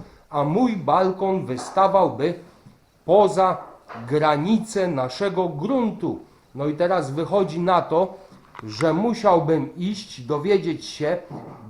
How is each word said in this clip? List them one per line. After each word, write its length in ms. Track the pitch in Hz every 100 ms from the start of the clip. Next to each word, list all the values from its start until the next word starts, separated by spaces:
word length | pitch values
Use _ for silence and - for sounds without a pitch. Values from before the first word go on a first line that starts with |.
| - - _
a 140 | 147
mój 320 | 143 185 254 208
balkon 720 | 143 165 190 185 190 190 123
wystawałby 880 | 127 - 190 190 196 175 110 156 170 - _ - - _ _
poza 520 | - 190 196 165 185 - - - - - 117
granicę 800 | 147 151 147 170 226 - 202 180
naszego 600 | 143 127 - 202 180 180
gruntu. 680 | 147 196 269 226 175 160 101 - _ _
No 120 | 127 147
i 80 |
teraz 360 | 151 175 185 139
wychodzi 500 | 143 156 196 185 165
na 220 | 175 175
to, 320 | - 160 185 - - - - -
że 280 | 110 107 160
musiałbym 840 | 160 233 220 208 175 151 160 127 170
iść, 440 | 180 202 - -
dowiedzieć 640 | 120 147 175 202 165 139 -
się, 300 | - 151 180 - - - -